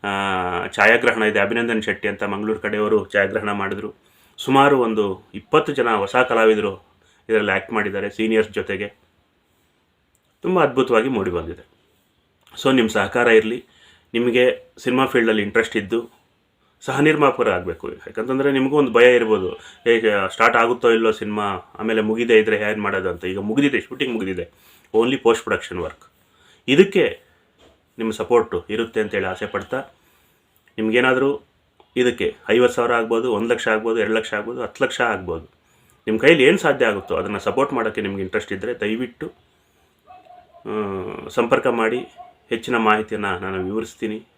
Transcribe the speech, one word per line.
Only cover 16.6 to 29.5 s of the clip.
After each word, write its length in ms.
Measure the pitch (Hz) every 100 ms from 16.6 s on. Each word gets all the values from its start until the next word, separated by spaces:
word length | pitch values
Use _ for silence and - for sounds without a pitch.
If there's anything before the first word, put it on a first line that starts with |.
| _ _
ಸಹ 180 | - 131
ನಿರ್ಮಾಪಕರು 520 | 151 151 143 127 110
ಆಗಬೇಕು. 400 | 90 90 - -
ಯಾಕಂತಂದರೆ 600 | - - - 117 131 139
ನಿಮಗೂ 260 | 135 131 147
ಒಂದು 140 | 135
ಭಯ 240 | 113 123 123
ಇರ್ಬೋದು, 420 | 113 104 92 - - - 117
"ಏ, 120 | 117 110 104 95
ಸ್ಟಾರ್ಟ್ 300 | - 117 117
ಆಗುತ್ತೋ 340 | 117 120 120
ಇಲ್ಲೋ 200 | 113 113
ಸಿನಿಮಾ, 320 | 107 104 107 104 92 - -
ಆಮೇಲೆ 220 | 110 110
ಮುಗಿದೆ 380 | 107 110 117 110
ಇದ್ರೆ 160 | 107 104
ಏನ್ 260 | 104 107
ಮಾಡೋದು?" 280 | 104 98 92
ಅಂತ. 160 | 87 92
ಈಗ 140 | 95
ಮುಗಿದಿದೆ, 420 | 101 113 143 123
ಶೂಟಿಂಗ್ 320 | - - 131
ಮುಗಿದಿದೆ, 360 | 113 95 90 85 _ _ _ _ 110
only 200 | 120 131
post 240 | 117 110 -
production 300 | 104 - 90
work. 260 | 80 - _ _ _ _ _ _ -
ಇದಕ್ಕೆ 640 | 139 196 196 139 - _ _ _ _ _ _ _ -
ನಿಮ್ಮ 140 | 113
ಸಪೋರ್ಟು 540 | 107 107 120 110 87 -
ಇರುತ್ತೆ 320 | 107 113 113
ಅಂತೇಳಿ 240 | 107 101 95
ಆಸೆ 200 | 92
ಪಡ್ತಾ, 340 | 104